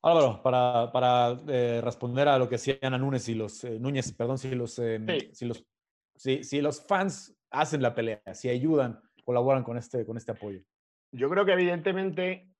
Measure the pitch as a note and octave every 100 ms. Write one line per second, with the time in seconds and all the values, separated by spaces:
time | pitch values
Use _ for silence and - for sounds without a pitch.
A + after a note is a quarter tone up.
0 | D#3+ E3+ C3+ G#2+ C3 B2+ B2 A#2+ A#2+ B2+
1 | B2 B2 A#2+ B2 D3+ B2+ A#2+ A#2 A#2+ -
2 | B2 B2 C#3+ C3+ B2 A#2+ - C3+ C3 B2+
3 | C3+ C3 A2+ A2 G#2+ - B2 A2+ B2+ C#3
4 | - - A#2+ C3 C3+ B2+ A#2 - A#2 A2
5 | A2 D#3+ - - A#2+ A2+ _ _ _ _
6 | _ _ C3 C3 C3 C#3+ D3 C#3+ - G3
7 | F#3+ D3+ - _ _ B2+ D#3 D3+ B2 A#2+
8 | A2+ G#2+ - F#2+ B2+ B2 D3 D#3 B2 A2+
9 | _ _ - B2 B2+ C3+ B2 A#2+ A#2 B2+
10 | G#2+ A2+ G#2+ A2 G#2 F#2+ _ _ _ _
11 | _ B2 C#3 F#3 F#3 F3+ F3+ F3 F#3+ F#3
12 | F#3+ D#3+ F#3 F#3 _